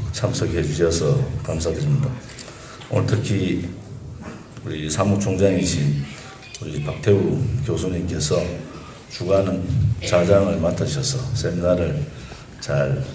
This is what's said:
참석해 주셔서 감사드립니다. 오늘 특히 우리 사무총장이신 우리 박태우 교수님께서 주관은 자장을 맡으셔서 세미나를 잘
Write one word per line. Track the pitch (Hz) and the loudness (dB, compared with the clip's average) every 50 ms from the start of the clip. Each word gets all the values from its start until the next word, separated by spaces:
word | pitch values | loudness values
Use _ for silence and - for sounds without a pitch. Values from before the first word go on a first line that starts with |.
| - - | -4 -4
참석해 | - - - 92 - - - 80 82 85 | -2 -2 0 0 0 0 0 0 0 0
주셔서 | 76 73 76 82 85 80 82 82 80 71 - - - - - - - | 0 0 2 2 2 2 4 2 2 4 4 4 2 0 -2 -4 -4
감사드립니다. | - 80 80 82 85 - - - 73 71 - - - - - - - - - - - - - - - - - - - | -2 -2 0 0 0 0 0 2 2 2 2 2 0 -2 -6 -10 -14 -14 -14 -14 -14 -14 -16 -16 -16 -16 -16 -8 -2
오늘 | - 101 101 | 0 0 2
특히 | - 113 107 - - 101 95 92 87 87 90 90 - - - - - - - - - - - - - - - - - - - - | 2 2 2 2 0 0 0 2 0 0 -2 -4 -6 -8 -12 -14 -14 -14 -14 -14 -14 -14 -12 -12 -14 -14 -14 -16 -18 -16 -12 -10
우리 | 73 78 78 76 78 | -8 -6 -6 -4 -2
사무총장이신 | 78 - 98 101 98 98 98 98 92 92 98 98 92 92 92 85 - 73 73 71 71 71 69 - - - - - - - - - - - | 0 2 2 4 2 2 2 0 2 4 4 4 4 4 2 2 2 2 2 2 2 0 -2 -6 -10 -12 -14 -16 -16 -16 -14 -14 -12 -10
우리 | 80 78 76 73 | -10 -6 -4 -4
박태우 | 76 76 - - - 110 98 95 - 101 - - - - - - - | -4 -4 -4 0 4 4 4 6 4 2 2 0 0 0 0 0 0
교수님께서 | - 87 78 - 90 87 87 - 87 87 82 76 - 90 87 80 - - - - - - - - - - - - - | 0 0 0 0 0 -2 -2 -2 -2 -2 -2 0 2 2 2 2 0 -4 -6 -10 -12 -14 -14 -16 -16 -18 -18 -16 -14
주관은 | - - - 90 98 98 98 95 95 92 92 - - - - - - - - | -8 -6 0 4 4 4 4 2 0 -2 0 0 2 2 2 2 2 0 0
자장을 | - 90 87 87 92 101 101 98 90 85 80 | 2 4 4 6 6 6 6 6 4 2 2
맡으셔서 | 80 87 87 - 85 - - 69 - - - - - - - | 2 0 0 0 0 0 0 -2 -2 -2 -2 -2 -2 -2 -2
세미나를 | - - 85 85 87 87 90 90 87 82 76 73 73 - - - - - - - - - - - - | 0 0 0 0 2 2 4 4 4 2 0 0 -2 -4 -6 -8 -12 -14 -14 -16 -16 -16 -18 -14 -10
잘 | - - 71 71 69 67 67 69 - - | -4 0 2 2 2 2 0 0 -2 -4